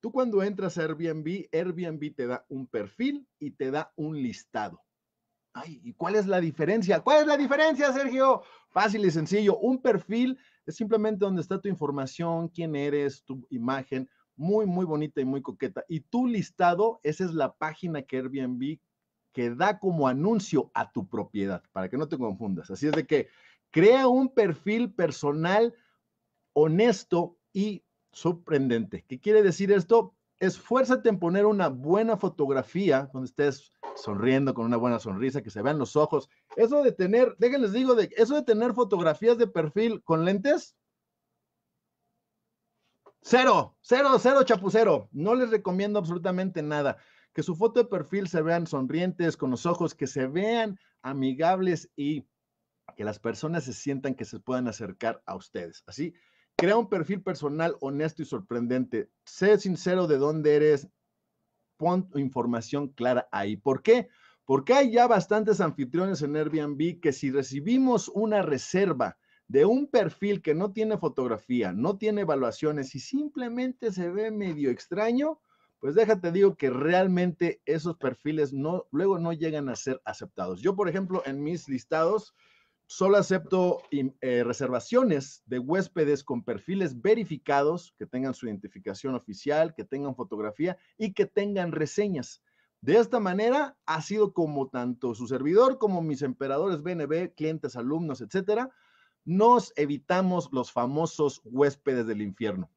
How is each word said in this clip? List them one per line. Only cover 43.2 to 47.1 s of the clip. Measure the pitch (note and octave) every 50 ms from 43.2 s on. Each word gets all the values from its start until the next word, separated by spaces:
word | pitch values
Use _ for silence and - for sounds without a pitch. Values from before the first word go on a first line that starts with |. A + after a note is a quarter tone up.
cero, | _ - - B3 B3+ C4 A3 E3+ C3+ - _ _
cero, | _ - A#3+ B3+ C#4+ C#4+ C4+ A3+
cero, | - B3 C4+ C#4 C4+
chapucero. | C4+ A#3 G3 F#3 G3 F3+ A3 A3+ G#3 E3 C3+ - -
No | - C3+ D3+ G3+ A#3
les | B3+ B3+ A#3
recomiendo | A3 G#3+ G#3+ - F3+ F#3 G3+ G#3 G#3 G#3
absolutamente | G3 D#3+ F3 F3+ E3 F#3+ F3+ F#3 F#3 F#3+ F#3 E3+ D3+
nada. | D3 D3+ D3 D3 C#3 A2+ - _ _